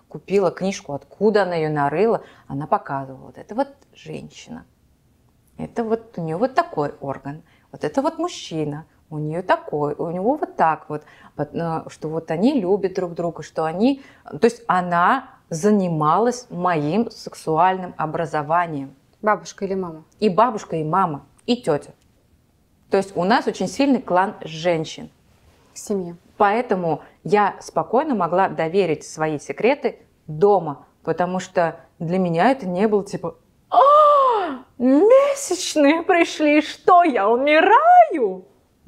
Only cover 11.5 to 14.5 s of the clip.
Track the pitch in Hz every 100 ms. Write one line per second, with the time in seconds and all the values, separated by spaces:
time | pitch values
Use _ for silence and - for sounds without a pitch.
11.5 | - 170 165 - - 156 160 160 160 226
12.5 | 302 180 202 185 185 180 170 170 160 151
13.5 | - 160 175 240 269 - - - 147 226